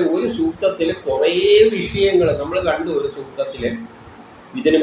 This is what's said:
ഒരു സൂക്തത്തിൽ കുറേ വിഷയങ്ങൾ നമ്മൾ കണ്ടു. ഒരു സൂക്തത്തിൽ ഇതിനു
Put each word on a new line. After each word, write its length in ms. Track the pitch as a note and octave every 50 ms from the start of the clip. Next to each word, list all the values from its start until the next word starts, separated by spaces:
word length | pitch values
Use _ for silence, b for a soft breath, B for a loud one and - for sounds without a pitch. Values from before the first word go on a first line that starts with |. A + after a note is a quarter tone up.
| F3 D#3+ D#3+
ഒരു 140 | F3+ - A3+ - -
സൂക്തത്തിൽ 500 | D#3+ E3 E3 - G3 F#3+ F#3+ F#3+ E3 E3 - - -
കുറേ 300 | C#3+ C3 - - E3+ F3 F3+ G3 G3+ G#3 G#3+ A3 A3+ A3
വിഷയങ്ങൾ 540 | F#3+ F3+ - - G3 G3 G3 F#3+ F3+ F3 D#3+ C#3+ C#3+
നമ്മൾ 160 | C#3+ D#3 F3 F#3 F3+ E3
കണ്ടു. 220 | D3+ D#3 E3 E3+ D#3+ C#3+
ഒരു 80 | C#3+ C#3 -
സൂക്തത്തിൽ 460 | D3 C3 - - C#3+ C3+ - - B2 A#2 A#2 A#2 A#2 - - - - - - - - - - - - - - - C3
ഇതിനു 180 | C#3+ D#3 D#3+ D3+